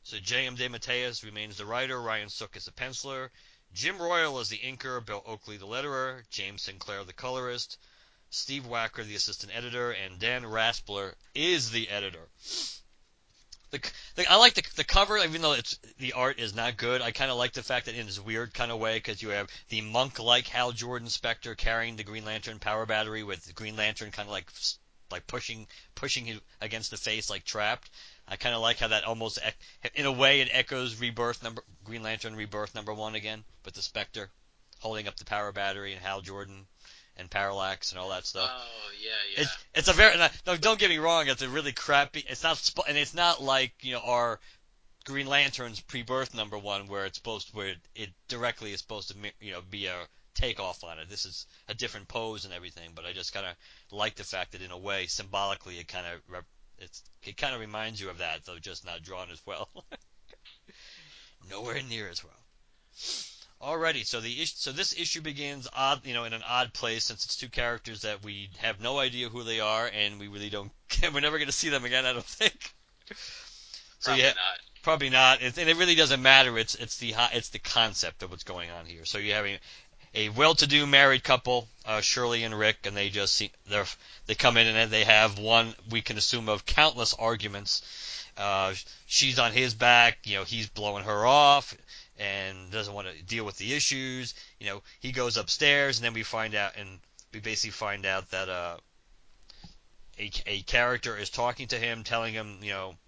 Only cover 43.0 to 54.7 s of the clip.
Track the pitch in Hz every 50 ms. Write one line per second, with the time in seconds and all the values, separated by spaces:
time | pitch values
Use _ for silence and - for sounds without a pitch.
43 | 147 - - 170 175 170 170 - 139 135 135 135 131 127 - - - 127 127 120
44 | 104 120 123 120 120 117 110 - - - - _ _ _ _ _ _ - - _
45 | - - 135 139 139 135 139 143 139 135 - - 123 117 107 90 - - - 127
46 | 117 113 127 131 131 120 - 117 107 104 104 104 101 101 101 98 98 98 101 98
47 | 98 95 - - - 117 110 101 - - - 107 98 98 92 82 _ - - 110
48 | 110 95 90 _ _ - 123 120 120 120 117 - 113 107 98 - - - 113 104
49 | 98 - 95 101 104 101 - - 104 104 92 87 90 92 101 101 98 92 90 90
50 | 85 - _ - _ _ _ - 139 123 110 - 98 92 85 - - 85 82 80
51 | 78 85 104 - - 95 85 - - _ - - _ - 107 113 123 113 - 107
52 | 98 _ - 117 113 110 110 104 101 98 90 87 90 87 - 87 85 85 85 87
53 | 82 87 92 95 90 - - 101 98 90 85 _ _ - - - - _ 98 104
54 | 104 110 - - 98 - - 92 90 - - 92 92 90